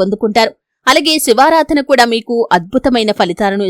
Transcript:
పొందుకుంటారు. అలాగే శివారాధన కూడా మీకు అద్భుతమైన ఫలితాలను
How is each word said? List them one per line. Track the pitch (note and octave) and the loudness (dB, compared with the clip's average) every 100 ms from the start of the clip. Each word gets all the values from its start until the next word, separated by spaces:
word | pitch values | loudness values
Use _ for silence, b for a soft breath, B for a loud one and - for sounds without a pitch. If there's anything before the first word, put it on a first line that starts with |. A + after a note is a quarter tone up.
పొందుకుంటారు. | F#3+ G#3 A3+ A#3 A3+ - _ _ - | -4 -2 -2 0 -2 -4 _ _ -2
అలాగే | D4 D#4 D#4 - | 0 0 -2 0
శివారాధన | A3+ D4 D#4+ D4+ D4 C#4 | 2 4 2 0 -2 0
కూడా | C4 A#3+ | 0 0
మీకు | A3+ G#3+ A#3 A3+ F3+ | -2 -4 -4 0 -2
అద్భుతమైన | F3 C4 C#4 B3 G#3+ G3+ | -2 -2 0 0 0 0
ఫలితాలను | F#3+ E3+ G3+ G3 | -2 -2 -2 -2